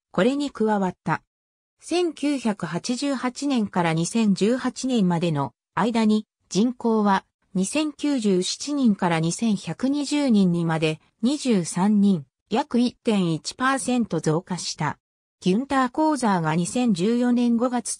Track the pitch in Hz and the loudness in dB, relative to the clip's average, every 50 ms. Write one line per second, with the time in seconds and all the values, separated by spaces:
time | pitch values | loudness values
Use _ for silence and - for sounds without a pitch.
0 | _ _ - - 190 247 277 285 294 277 - - 214 220 214 202 196 180 - _ | _ _ -2 0 0 2 0 0 -4 -6 -4 -2 0 0 0 0 0 -2 -4 _
1 | - 175 156 - _ _ _ _ _ _ _ _ _ _ _ _ - - 320 349 | -4 -4 -4 -4 _ _ _ _ _ _ _ _ _ _ _ _ -10 -4 -2 0
2 | 359 330 294 - - 294 294 254 - 226 196 - 175 156 165 170 - - 254 240 | 0 -2 -4 -4 -2 -2 -2 -2 -2 -4 -4 -4 -6 -6 -6 -6 -4 -4 -4 -4
3 | 285 285 277 233 - 254 247 - 277 285 269 240 208 202 - 190 170 165 160 160 | -2 -4 -4 -2 -4 -6 -6 -4 -4 -2 0 0 -2 -2 -2 0 0 0 0 0
4 | 170 - - 233 226 208 190 - 185 220 247 254 247 254 - - - 262 254 233 | -2 -2 0 0 2 2 2 2 2 0 0 0 -2 -6 -6 -4 -6 -2 0 2
5 | 190 180 175 165 185 170 156 143 139 - _ _ _ _ - 160 185 247 226 233 | 2 2 2 0 0 0 0 0 -2 -4 _ _ _ _ -4 -2 -2 0 2 2
6 | 220 214 214 220 - _ _ _ _ - - 180 226 254 247 _ - 233 220 220 | 2 4 2 2 0 _ _ _ _ -4 0 2 2 2 0 _ -2 0 2 2
7 | 208 208 196 185 - _ _ _ _ _ - 185 190 - - 294 311 302 - - | 2 2 2 0 -2 _ _ _ _ _ -4 -2 -2 -2 -2 -2 -2 -2 -4 -4
8 | - 294 285 262 208 202 185 180 185 - - - - 277 294 285 262 226 202 - | -2 0 0 0 2 2 2 2 0 -2 -6 -8 -6 -6 -2 2 2 2 2 2
9 | 202 175 170 160 160 170 170 - 233 226 202 190 - 175 160 - - 269 285 294 | 0 0 0 0 0 -2 -2 -2 -2 -2 -2 -2 -4 -8 -8 -4 -2 -2 0 -2
10 | 285 - 294 294 285 269 220 202 190 180 170 170 165 165 160 160 165 156 156 - | -2 -2 -2 0 2 4 4 4 4 4 2 0 0 0 0 0 0 -2 -2 -4
11 | _ _ _ - - 247 302 285 - 254 220 185 165 - - 175 185 208 214 202 | _ _ _ -4 -2 -2 -2 -2 0 0 0 0 0 -2 -2 0 2 2 4 4
12 | 196 202 190 156 135 _ _ _ _ - 208 247 302 - - 233 247 240 - _ | 4 4 2 2 -2 _ _ _ _ -4 -4 -4 -2 0 0 0 0 0 -2 _
13 | - 233 214 202 180 165 160 147 - - - - 254 262 269 262 - 247 247 247 | -2 0 0 2 2 0 -2 -2 -4 -10 -8 -4 -2 -2 -2 -2 -2 -2 0 -2
14 | 220 - - 160 - 160 151 170 - - 185 165 - - - - 156 143 - _ | -2 -2 -4 -2 0 0 0 0 -2 -4 -8 -6 -6 -8 -8 -4 -4 -6 -6 _
15 | _ _ _ _ _ _ _ _ - 180 185 226 277 - - 269 262 247 - 311 | _ _ _ _ _ _ _ _ 0 0 0 0 0 0 0 0 0 0 0 0
16 | 311 311 302 254 254 214 196 175 160 156 160 175 170 - - 247 247 240 190 156 | 0 0 0 0 0 0 0 2 0 0 0 0 -2 -2 -2 -2 0 0 0 0
17 | 180 220 240 240 247 247 240 247 240 240 233 226 240 262 247 240 - - - - | 0 0 0 0 2 2 2 2 2 2 2 2 0 -2 -2 -4 -6 -6 -10 -6